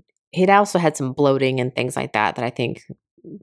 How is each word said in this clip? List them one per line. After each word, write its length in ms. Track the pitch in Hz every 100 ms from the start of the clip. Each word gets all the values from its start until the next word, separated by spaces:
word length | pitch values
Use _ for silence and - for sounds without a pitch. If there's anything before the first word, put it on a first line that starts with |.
| _ _ _
he'd 180 | 180 185
also 300 | 202 202 180
had 160 | 165 -
some 180 | 131
bloating 460 | 131 143 135 135 131
and 160 | 123 127
things 200 | 127 139
like 180 | 131
that, 220 | 107 104 -
that 100 | 120
I 40 |
think, 340 | - 123 - - - _ _ 165 165